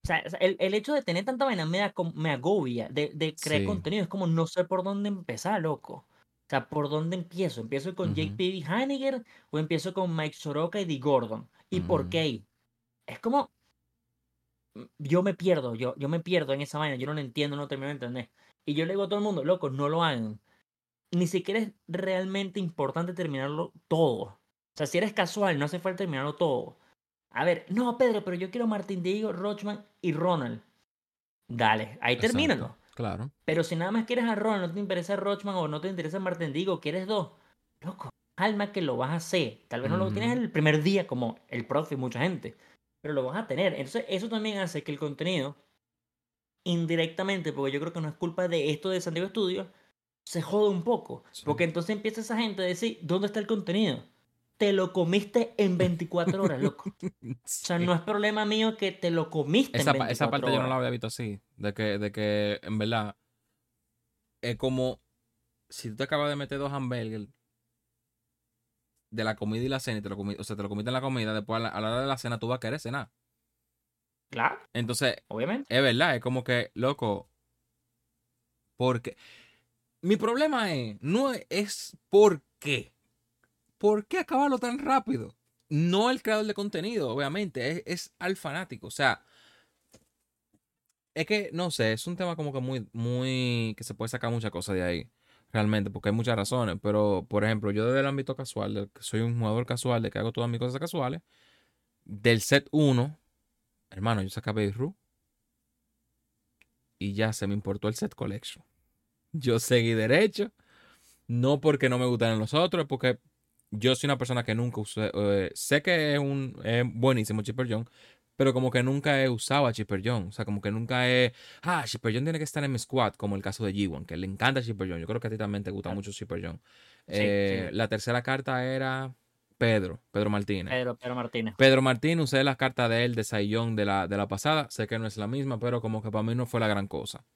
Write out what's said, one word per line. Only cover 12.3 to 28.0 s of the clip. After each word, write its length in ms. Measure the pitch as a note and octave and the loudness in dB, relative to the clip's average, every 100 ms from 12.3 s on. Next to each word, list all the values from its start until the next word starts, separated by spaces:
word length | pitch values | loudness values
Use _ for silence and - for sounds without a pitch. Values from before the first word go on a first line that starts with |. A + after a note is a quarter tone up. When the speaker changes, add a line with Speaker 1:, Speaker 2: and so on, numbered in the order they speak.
| A2 - _ _ _ _ _ - | -2 -10 _ _ _ _ _ -16
Speaker 1:
Es 120 | - | -6
como, 320 | A#3 C#4+ - _ _ _ _ _ _ _ _ _ _ _ _ | 0 0 0 _ _ _ _ _ _ _ _ _ _ _ _
mm, 80 | G#2+ - - | -18 -18 -10
yo 240 | C#3+ E3+ | 2 2
me 100 | G3 | 2
pierdo, 420 | F3+ F3+ E3 B2+ | 0 2 2 0
yo, 200 | A2+ B2+ C#3 | -4 -4 -4
yo 120 | C#3 | -4
me 100 | E3 | -4
pierdo 340 | E3+ F3+ C#3 | 0 0 2
en 80 | C#3 | -2
esa 160 | C#3+ D3 | -2 -4
vaina, 180 | D3+ | -2
yo 120 | B2+ C3+ | -2 -4
no 60 | |
lo 60 | D3+ | -4
entiendo, 340 | C3+ C3 C#3+ | -6 -2 -2
no 80 | C#3+ | -2
lo 40 | C#3+ | -6
termino 200 | C3+ C#3 | -6 -6
de 60 | |
entender. 380 | C#3+ B2 B2+ A2+ _ _ _ | -6 -8 -8 -10 _ _ _
Y 80 | - | -4
yo 100 | D3 | -2
le 80 | E3 | 0
digo 100 | G3 | 0
a 60 | G3 | 0
todo 100 | G#3 | 0
el 60 | |
mundo, 180 | G#3 F3 | 0 0
"Loco, 260 | C#3+ F3+ C#3+ | 0 0 0
no 200 | C3+ C#3+ | -2 0
lo 140 | E3 | 2
hagan". 380 | E3 B2+ A2 A2 _ _ _ _ _ _ _ | 2 2 -4 -8 _ _ _ _ _ _ _
Ni 140 | F3 F3 | 0 2
siquiera 320 | F#3 F3+ G#3+ | 0 0 -2
es 120 | G#3+ - - | -2 -8 -8
realmente 720 | F3+ F#3+ F#3 F#3+ G3 G3 G3 | -4 0 0 0 -4 -4 -4
importante 540 | F3 - C3+ D#3+ F3 | -4 -2 -2 0 -4
terminarlo 600 | F3 E3 C3+ C#3 D3+ E3+ - _ | -4 -4 -2 -4 -4 -6 -10 _
todo. 340 | D#3+ D#3 G#2+ | 4 4 4
O 160 | G#2 - _ _ _ - | -6 -10 _ _ _ -6
sea, 100 | D3+ | 0
si 120 | F3 | 2
eres 140 | G#3 | 0
casual, 460 | G#3+ F3 G#3 G3 D3 | 0 0 2 2 2
no 60 | |
hace 140 | D3 F3 | 0 -2
falta 200 | F#3 F#3 | -4 -2
terminarlo 360 | F#3+ C3+ C#3+ | -2 -2 -2
todo. 440 | D3 E3 B2 - - _ _ _ _ _ | 0 2 2 -4 -14 _ _ _ _ _
A 140 | - | 0
ver, 200 | E3 E3+ - | 2 2 0
"No, 280 | G3+ B3 | 0 0
Pedro, 240 | A#3+ | 4